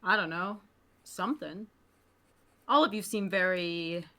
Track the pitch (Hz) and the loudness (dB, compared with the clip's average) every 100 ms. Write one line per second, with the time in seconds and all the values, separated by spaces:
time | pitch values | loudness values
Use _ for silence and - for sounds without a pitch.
0 | 180 208 170 165 190 208 - _ _ _ | 2 2 2 -2 -4 -6 -14 _ _ _
1 | - - 185 302 156 165 214 _ _ _ | -20 -6 -4 -4 -6 -10 -14 _ _ _
2 | _ _ _ _ _ _ - 269 311 208 | _ _ _ _ _ _ 2 4 6 2
3 | 196 220 196 190 185 185 175 170 165 170 | -4 -4 0 2 2 2 -2 -4 -4 -6
4 | 175 | -8